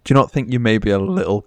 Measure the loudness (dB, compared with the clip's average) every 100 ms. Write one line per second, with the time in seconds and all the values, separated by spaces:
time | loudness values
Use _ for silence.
0 | 2 2 2 -2 -4 -2 0 0 0 -2
1 | -2 -4 -2 -4